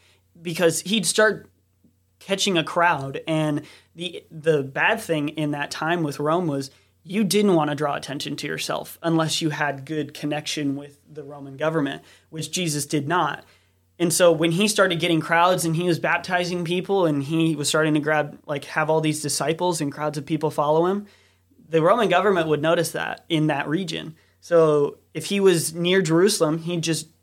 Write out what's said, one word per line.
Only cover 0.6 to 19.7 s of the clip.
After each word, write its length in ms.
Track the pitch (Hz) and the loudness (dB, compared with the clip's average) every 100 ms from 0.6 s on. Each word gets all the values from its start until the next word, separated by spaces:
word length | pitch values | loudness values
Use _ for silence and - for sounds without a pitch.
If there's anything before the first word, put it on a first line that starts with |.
| 170 160 | 2 2
he'd 240 | 185 220 165 | -2 -2 0
start 440 | - 214 202 - _ _ _ _ _ _ _ | 2 2 2 -8 _ _ _ _ _ _ _
catching 380 | - 196 202 170 | -6 -2 0 0
a 60 | |
crowd. 580 | 151 175 170 151 135 139 165 | 0 2 2 2 -4 -8 -4
And 360 | 156 156 147 - - _ 165 | -2 0 -2 -6 -18 _ -12
the, 280 | 175 170 - | -10 -10 -16
the 320 | 160 151 151 | -6 0 0
bad 360 | 135 143 170 220 | 0 0 0 0
thing 280 | - 156 147 | -2 -4 -2
in 220 | 151 151 | -4 -4
that 200 | 147 143 | -4 -8
time 320 | - 160 175 | -6 -4 -2
with 160 | 151 135 | -2 -2
Rome 260 | 147 170 175 | -2 0 0
was 220 | 139 135 - _ _ | -4 -6 -14 _ _
you 200 | 156 196 | -8 -2
didn't 320 | 196 208 208 170 | 0 2 4 4
want 140 | 147 | 2
to 60 | 143 | -2
draw 200 | 147 147 | -4 -4
attention 400 | - 139 151 - | -8 -10 -8 -8
to 100 | 151 | -8
yourself 520 | 156 - 151 - - | -6 -6 -6 -8 -8
unless 400 | 165 165 156 - | 0 0 0 -2
you 80 | 160 | -4
had 360 | 147 147 139 135 | -2 -4 -4 -8
good 280 | 156 135 | -6 -8
connection 640 | - 147 147 151 - 143 139 | -8 -6 -6 -6 -4 -4 -4
with 240 | 143 - _ | -10 -20 _
the 120 | 151 | -18
Roman 340 | 139 143 139 135 | -16 -16 -16 -4
government, 440 | 156 160 139 147 - - _ | -2 0 -2 -6 -14 -20 _
which 220 | 156 - | -12 -8
Jesus 340 | 190 175 147 139 | -4 -2 -4 -2
did 220 | 151 135 | -4 0
not. 360 | 175 151 - - _ _ _ _ - | 0 0 -4 -14 _ _ _ _ -4
And 160 | 175 | -2
so 180 | - 175 | 4 4
when 200 | 160 170 | 6 2
he 160 | 165 214 | 0 0
started 320 | 214 190 170 | 2 2 2
getting 200 | 170 160 | 0 0
crowds 440 | 147 170 175 180 165 | 2 2 4 2 0
and 100 | 160 | -2
he 80 | |
was 160 | 180 147 | 0 0
baptizing 640 | 156 175 - 180 175 180 | 0 -2 -2 -2 -2 -4
people 420 | 165 180 180 196 170 | -2 -4 0 2 2
and 180 | 143 | 0
he 320 | 139 165 160 147 | 0 0 0 0
was 120 | 143 | 0
starting 240 | 156 156 151 | 0 2 2
to 40 | |
grab, 400 | 147 151 147 - - | 2 0 0 -8 -8
like, 200 | 143 - | -8 -4
have 240 | 160 156 | -2 2
all 120 | 160 | 2
these 200 | 156 156 | 0 -2
disciples 600 | 143 - 143 160 180 | -4 -2 -2 0 -2